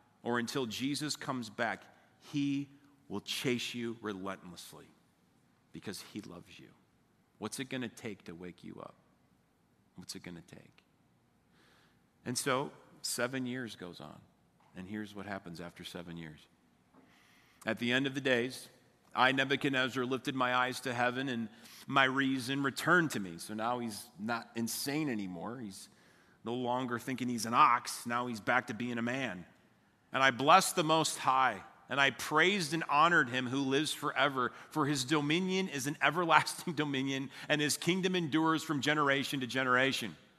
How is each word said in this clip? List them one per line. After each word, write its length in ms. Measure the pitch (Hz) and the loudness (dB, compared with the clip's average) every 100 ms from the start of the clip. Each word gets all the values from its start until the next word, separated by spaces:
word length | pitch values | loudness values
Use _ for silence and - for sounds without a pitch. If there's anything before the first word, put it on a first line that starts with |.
| _ _ | _ _
or 160 | 113 120 | -2 0
until 260 | 117 143 120 | 0 -2 -4
Jesus 500 | 98 135 139 147 - | -4 -4 -4 -4 -6
comes 340 | - 127 107 | -6 -6 -6
back, 340 | 101 113 98 - - _ _ - | -4 -4 -4 -12 -20 _ _ -8
he 360 | 147 143 139 139 - _ _ _ | -4 -2 -2 -6 -14 _ _ _
will 120 | 101 | -10
chase 540 | - - 139 120 - 120 | -6 -4 -2 -2 -4 -6
you 220 | 117 113 | -8 -6
relentlessly 840 | 107 95 98 95 90 85 - - 80 _ _ _ _ _ _ _ _ | -8 -6 -8 -10 -14 -18 -18 -20 -20 _ _ _ _ _ _ _ _
because 300 | 90 107 92 - | -12 -10 -10 -12
he 80 | 107 | -12
loves 380 | 101 87 - - | -12 -16 -18 -20
you. 80 | 62 _ _ _ _ _ _ _ | -20 _ _ _ _ _ _ _
What's 200 | 107 - | -8 -8
it 100 | 135 | -6
gonna 200 | 131 120 | -6 -6
take 340 | - 113 98 - | -8 -12 -12 -14
to 80 | |
wake 300 | 85 90 87 | -14 -14 -14
you 140 | - 50 | -16 -14
up? 140 | 50 - _ _ _ _ _ _ _ _ _ - | -16 -18 _ _ _ _ _ _ _ _ _ -20
What's 200 | 90 92 | -14 -14
it 80 | |
gonna 200 | 90 85 82 | -12 -16 -16
take? 340 | - - _ _ _ _ _ _ _ _ _ _ _ _ _ _ _ - | -20 -20 _ _ _ _ _ _ _ _ _ _ _ _ _ _ _ -6
And 120 | 127 | -4
so 340 | 143 127 156 - - - | 0 0 -2 -10 -20 -12
seven 440 | - - 123 135 123 | -8 -4 -2 -2 -6
years 300 | 127 117 104 | -6 -8 -10
goes 240 | 87 80 | -14 -14
on, 200 | 76 - - _ _ _ _ 92 | -16 -18 -20 _ _ _ _ -16
and 100 | 92 | -10
here's 260 | 107 104 | -8 -10
what 120 | 101 98 | -12 -10
happens 340 | 98 87 82 | -10 -10 -12
after 240 | 87 - | -14 -14
seven 320 | 85 87 87 85 | -14 -12 -12 -12
years. 240 | 80 76 - _ _ _ _ - _ _ _ _ _ _ - | -12 -16 -20 _ _ _ _ -20 _ _ _ _ _ _ -6
At 140 | 110 | -2
the 120 | 120 | 0
end 160 | 127 139 | 0 0
of 80 | 139 | -2
the 60 | |
days, 480 | 131 120 127 123 - - _ _ _ | 2 2 0 -6 -16 -20 _ _ _
I, 180 | - 127 | 4 4
Nebuchadnezzar, 720 | 135 135 139 147 135 127 127 123 | 4 2 2 2 2 0 0 -2
lifted 300 | 131 - 135 | -2 -2 0
my 200 | 123 123 | 2 2
eyes 240 | 127 127 | 0 -2
to 120 | 135 | -4
heaven, 360 | 120 123 123 135 | 0 0 0 -4
and 180 | 120 110 - - - - | -4 -6 -10 -20 -16 0
my 200 | 135 131 | 4 4
reason 580 | 131 135 135 120 139 | 4 0 0 -2 -2
returned 480 | 139 - - 175 160 | -2 0 4 4 4
to 80 | 117 | 0
me. 180 | 92 85 | -6 -10
So 160 | - | -10
now 260 | 107 113 123 | -4 -2 -2
he's 260 | 117 101 - - | -4 -8 -14 -8
not 300 | 110 117 113 117 | -4 -4 -4 -6
insane 540 | 113 - 139 147 151 | -4 -4 -2 -2 -2
anymore. 500 | 110 95 87 92 127 | -2 -4 -6 -8 -8
He's 280 | 107 95 - _ _ _ _ _ | -10 -12 -18 _ _ _ _ _
no 100 | 113 | -6
longer 440 | 123 120 123 127 120 | -4 0 0 0 -4
thinking 300 | - 127 123 | -4 -4 -2
he's 180 | 120 113 | -2 2
an 80 | |
ox. 520 | 127 147 120 - - 120 | 6 6 6 0 -8 -4
Now 220 | 120 123 | -4 -2
he's 120 | 110 | -4
back 280 | 98 123 123 | 0 0 0
to 60 | |
being 240 | 110 120 120 | -6 -4 -2
a 40 | |
man. 440 | 117 135 127 90 85 _ _ _ _ _ _ | -2 -2 -4 -8 -12 _ _ _ _ _ _
And 120 | 131 | 4
I 80 | 135 | 4
blessed 440 | 120 143 185 - - | 6 8 8 8 0
the 80 | |
Most 340 | 156 160 147 - | 2 2 2 0
High, 440 | 143 131 127 95 - - - | 0 4 2 0 -10 -20 -4
and 100 | 131 | 2
I 120 | 139 | 4
praised 600 | 117 - 151 175 202 147 | 2 0 4 4 4 0
and 100 | 160 - | -2 2
honored 400 | 147 165 170 135 | 6 8 6 4
him 180 | 131 127 | 0 0
who 120 | 135 | 0
lives 320 | 135 135 151 | 2 2 0
forever, 600 | - 143 131 143 135 120 - - | -2 -2 2 2 2 -2 -4 -6
for 160 | 156 139 | 0 0
his 180 | 143 | 0
dominion 640 | 127 156 143 165 185 185 185 | 2 2 2 2 2 0 -2
is 200 | 139 131 | -2 -4
an 100 | - | 2
everlasting 720 | 139 156 170 151 - - - | 2 2 6 6 6 -4 -6
<laughs> 20 | 151 | -2
dominion, 540 | 151 135 135 135 135 - - | -2 0 -2 -2 -6 -12 -2
and 100 | 151 | 0
his 180 | 147 - | 2 0
kingdom 380 | - 185 185 185 | 0 0 0 0
endures 480 | 160 151 160 160 | 0 2 2 2
from 180 | - 151 | 0 -2
generation 600 | 127 151 143 139 131 143 | 2 2 4 2 0 -4
to 60 | 127 | -2
generation. 680 | 127 131 123 135 - 107 78 - | -2 2 4 4 0 -6 -10 -20